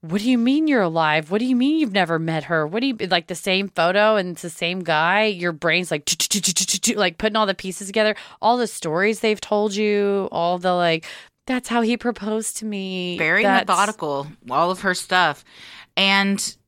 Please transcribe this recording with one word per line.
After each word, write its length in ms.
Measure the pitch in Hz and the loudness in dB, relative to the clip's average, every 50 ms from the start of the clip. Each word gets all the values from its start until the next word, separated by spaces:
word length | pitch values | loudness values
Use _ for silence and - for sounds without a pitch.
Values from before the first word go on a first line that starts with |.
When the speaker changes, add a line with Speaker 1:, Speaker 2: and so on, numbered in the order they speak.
Speaker 1:
"What 200 | - 160 165 208 | -8 -4 -4 -2
do 80 | 208 247 | 2 2
you 80 | 254 240 | 2 2
mean 300 | 233 247 269 302 320 311 | 4 2 2 2 2 2
you're 140 | 285 240 | 2 2
alive? 500 | 196 170 160 165 160 151 151 156 156 151 | 2 2 2 2 2 2 2 0 0 0
What 80 | 180 214 | -2 -2
do 60 | 240 | 0
you 100 | 254 262 | 2 2
mean 240 | 240 254 277 311 320 | 2 2 2 2 2
you've 120 | 311 233 | 0 2
never 280 | 190 202 185 160 165 160 | 2 0 2 2 2 0
met 260 | 165 160 160 156 151 | 0 0 -2 -2 -2
her? 200 | - 170 160 156 | 0 0 0 0
What 160 | 147 170 220 | -2 -2 -2
do 60 | 247 277 | -2 -2
you," 80 | 254 - - 185 | -2 -4 -2 0
like, 200 | 185 175 170 - | 0 0 0 -2
the 80 | 180 | -10
same 340 | 165 - 202 185 190 202 190 | -8 -2 -2 0 0 -2 -4
photo 460 | _ - 170 170 185 202 208 220 220 | _ 0 2 2 4 4 4 4 4
and 140 | 208 185 180 | 2 0 -2
it's 120 | 170 - | -6 -8
the 80 | - 175 | -10 -12
same 340 | 160 - 175 170 180 190 180 | -8 -6 -4 -4 -4 -4 -2
guy. 420 | 160 160 151 160 170 185 208 220 | 0 0 2 2 2 2 2 2
Your 260 | 220 208 175 175 175 | 0 0 -2 -4 -4
brain's 400 | 170 147 - 170 156 175 180 170 | -4 -2 0 0 2 2 0 0
like, 140 | 165 151 - | -4 -4 -2
"Ch-ch-ch-ch-ch-ch-ch-," 920 | - - - - - - 202 170 - 175 - 196 - - - - - 240 | -4 -4 -2 -2 -2 -2 -2 -2 -2 -2 -2 -2 -2 -4 -2 0 -2 0
like, 220 | 214 202 185 175 _ | 2 0 0 0 _
putting 180 | - 220 214 | -2 0 2
all 100 | 220 214 | 2 0
the 80 | 196 190 | 0 -2
pieces 340 | - - 190 180 - 202 190 | -4 -6 -10 -10 -8 -10 -4
together. 280 | 196 220 214 214 208 - - - - - | 0 0 2 2 0 -2 -8 -20 -16 -2
All 160 | - 214 240 247 | 2 2 2 2
the 100 | 240 214 | 0 -2
stories 520 | - - - 170 156 170 190 214 220 196 | -4 -6 -6 -2 0 2 2 2 0 0
they've 220 | - 226 214 202 | 0 0 0 0
told 340 | - - 214 208 208 214 196 | -2 -2 0 0 2 0 0
you, 540 | 202 214 208 208 202 202 202 202 196 190 - | 0 0 0 2 2 2 0 0 0 -2 -2
all 260 | - - 170 175 180 180 | -2 -2 0 0 0 0
the, 160 | 175 185 180 | 0 0 2
like, 320 | 180 175 170 165 160 160 - - - - - _ _ _ - | 2 2 2 2 0 -2 -8 -16 -18 -20 -20 _ _ _ -6
"That's 200 | 254 247 247 - | -6 -6 -4 -2
how 140 | 233 240 | 0 0
he 160 | 233 220 240 233 | 2 2 0 0
proposed 600 | - 240 233 - 196 208 214 220 220 - - - | -2 -4 -6 -4 -4 -4 -4 -4 -4 -6 -8 -8
to 80 | 220 | -8
me." 520 | 220 208 196 190 190 185 185 180 180 175 180 | -6 -6 -6 -6 -6 -6 -6 -4 -4 -4 -2
Speaker 2:
Very 260 | 165 156 165 196 214 | 0 0 2 2 2
Speaker 1:
That's 240 | 202 190 190 180 - | 4 2 2 2 2
Speaker 2:
methodical, 600 | 190 175 196 208 214 - - 151 143 139 139 147 143 _ _ 120 | 2 2 2 0 0 -4 -4 -4 -4 -4 -4 -8 -12 _ _ -4
all 220 | 127 139 165 170 | 0 0 2 2
of 100 | 185 180 | 0 -2
her 120 | 190 196 180 | 0 -2 -2
stuff. 500 | 175 - - 185 180 180 156 143 - - _ - - - - - - - _ _ - | -2 -2 0 2 4 4 4 0 -2 -10 _ -20 -20 -20 -20 -20 -20 -20 _ _ 0
And 580 | 196 196 196 196 196 196 196 196 - - - _ _ | 2 4 4 4 4 2 0 -2 -4 -8 -8 _ _